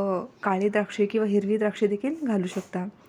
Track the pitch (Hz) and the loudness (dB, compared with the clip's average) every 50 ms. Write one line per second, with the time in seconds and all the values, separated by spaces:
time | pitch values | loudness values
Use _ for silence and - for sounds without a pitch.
0 | 196 196 185 180 - 247 - - - 202 190 185 202 208 208 214 202 - - - | 2 0 -2 -2 -4 -8 -10 -4 -2 0 0 2 2 2 2 0 0 0 0 0
1 | 208 202 - 220 214 208 202 208 196 196 214 214 214 214 208 - 220 202 208 202 | 0 0 2 0 0 2 2 2 2 2 0 2 0 0 2 2 2 2 2 0
2 | 247 269 320 320 302 247 214 190 180 185 - 196 185 - - 185 180 208 - - | -2 -4 -4 -2 -2 0 0 0 0 -2 -4 -6 -6 -6 -6 -6 -6 -6 -10 -14
3 | - | -20